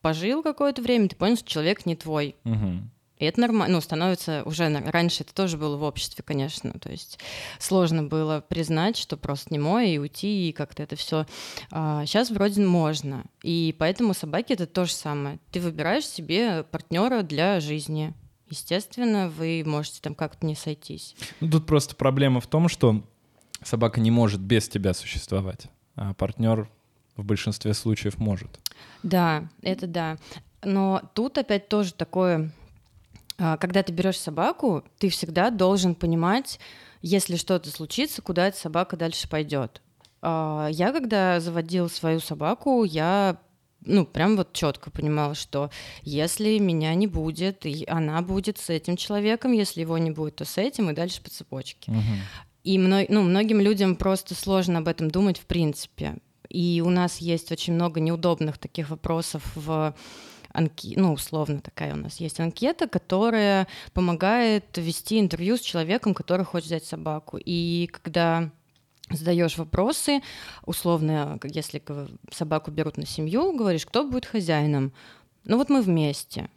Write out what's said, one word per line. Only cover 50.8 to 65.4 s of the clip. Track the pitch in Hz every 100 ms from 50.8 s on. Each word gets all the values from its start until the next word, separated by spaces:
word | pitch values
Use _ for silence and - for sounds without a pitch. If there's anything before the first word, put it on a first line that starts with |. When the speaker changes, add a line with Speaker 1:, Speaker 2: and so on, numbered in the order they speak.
| 190
Speaker 1:
и |
дальше | 151 175 -
по | -
цепочке. | - - 131 - - -
Speaker 2:
Мгм. | 110 107 101 98 - - _ 180
Speaker 1:
И | 190
мно-, | 185 196 196
ну, | 208
многим | 180 190 214 220
людям | 202 208 190 175
просто | 196 190 - 180
сложно | 196 190 180 170
об | 160
этом | 165 160
думать | 170 196 175
в | -
принципе. | 175 156 - - - - - _ _ -
И | - 175 170 170
у |
нас | 180 175 -
есть | 170 165 -
очень | 160 - 170
много | 175 160
неудобных | 156 165 175 165 156 143
таких | - - 147
вопросов | 160 - 165 170 156 - 160
в | 151 160 156 147 - - - - -
анке-, | - 160 - - -
ну, | 185
условно | 143 - 156 151 147
такая | - - 147
у | 147
нас | 147 -
есть | 160 -
анкета, | 165 - 247 339 294
которая | 180 _ 185 226 226 202 196 185 - -
помогает | - 180 165 185 240 233 214 - -
вести | 165 - - 220
интервью | 196 165